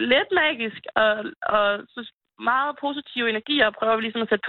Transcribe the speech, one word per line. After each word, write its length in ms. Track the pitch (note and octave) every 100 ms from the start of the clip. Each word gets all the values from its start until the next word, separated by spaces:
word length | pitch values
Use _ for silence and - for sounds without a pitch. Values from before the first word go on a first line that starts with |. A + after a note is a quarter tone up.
| A#3
lidt 160 | C4 G4 F4+
magisk, 400 | D#4 B3 A3+ - - -
og, 100 | A3 G#3+ G#3+ - - G#3+
og 100 | G3+ G3+ -
så 80 | - A3+ - _ - A3
meget 200 | B3+ C#4+ C#4+ C#4+
positive 440 | C#4+ - B3+ A#3
energier 360 | G#3+ A3 D4 G#3+ G#3+
prøver 160 | A3 A3+
vi 40 |
ligesom 200 | A3 A#3 A3+
at 40 |
sætte 160 | G#3